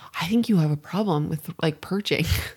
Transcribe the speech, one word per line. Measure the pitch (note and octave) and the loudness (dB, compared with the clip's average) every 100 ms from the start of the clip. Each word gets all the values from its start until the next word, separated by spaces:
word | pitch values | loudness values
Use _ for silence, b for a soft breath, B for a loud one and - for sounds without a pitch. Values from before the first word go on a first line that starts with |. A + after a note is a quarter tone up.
| B - | B -6
"I | E3+ | 0
think | A#3 A#3 | 2 4
you | F#3+ | 4
have | D3+ | 4
a | D3 | 0
problem | - F3+ G#3+ D3 D3+ | -2 -2 0 0 0
with, | D#3 - - | -4 -8 -4
like, | D#3+ D3+ | -4 -4
purging." | - G3 - - - | -6 -4 0 0 2
<laughs> | - B | 0 B